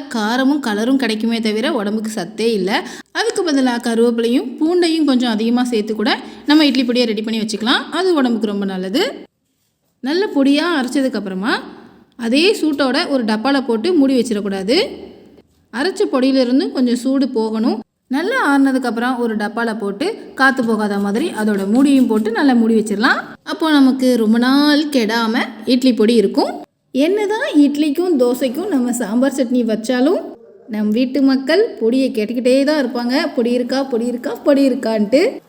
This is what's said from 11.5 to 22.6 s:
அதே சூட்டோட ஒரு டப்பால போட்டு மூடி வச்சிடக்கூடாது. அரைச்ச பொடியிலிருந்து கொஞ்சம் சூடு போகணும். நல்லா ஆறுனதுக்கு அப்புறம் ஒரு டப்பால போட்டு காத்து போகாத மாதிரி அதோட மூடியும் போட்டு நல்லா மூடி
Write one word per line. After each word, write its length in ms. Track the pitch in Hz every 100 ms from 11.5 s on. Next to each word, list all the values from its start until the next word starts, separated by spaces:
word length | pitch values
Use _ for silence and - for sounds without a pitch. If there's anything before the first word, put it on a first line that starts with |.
| 403 - - - - _ -
அதே 400 | 233 269 359 427
சூட்டோட 480 | 311 285 269 269 349
ஒரு 160 | 269
டப்பால 400 | 220 214 254 277 247
போட்டு 260 | 226 330
மூடி 280 | 359 269 262
வச்சிடக்கூடாது. 680 | 220 208 202 196 190 302 539 - - - - - _ _ _
அரைச்ச 280 | 220 320 381 392
பொடியிலிருந்து 600 | 269 262 269 240 262 392
கொஞ்சம் 240 | - 247 240
சூடு 320 | 269 269 277
போகணும். 520 | 240 220 220 220 220 - _ -
நல்லா 300 | 262 359 508 349
ஆறுனதுக்கு 380 | 277 269 262
அப்புறம் 340 | 262 226 247 247
ஒரு 180 | 233 214
டப்பால 420 | 208 214 233 214
போட்டு 540 | 202 196 339 453 -
காத்து 300 | - 269 262
போகாத 340 | 226 220 214 202
மாதிரி 300 | 202 208 330
அதோட 420 | - 214 202 196
மூடியும் 360 | 233 294 269 233
போட்டு 240 | 214 214
நல்லா 220 | 415 285
மூடி 220 | 240